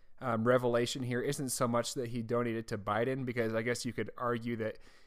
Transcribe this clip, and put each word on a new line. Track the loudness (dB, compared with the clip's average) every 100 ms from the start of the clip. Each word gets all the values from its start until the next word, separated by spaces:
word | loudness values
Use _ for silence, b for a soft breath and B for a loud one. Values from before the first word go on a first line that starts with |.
| b -8
um, | -2 2
revelation | 6 6 6 4 2 -2
here | -2 -2
isn't | -2 -2 -4
so | 0 2
much | 2 0
that | -4 -4
he | -4
donated | 0 0 0 -2 -4
to | -4
Biden, | 0 0 0 0 -2
because | 0 0
I | 0
guess | 0 -2
you | -2
could | -4 -6 -4
argue | -2 -2 -2 -2
that | -4 -6 b b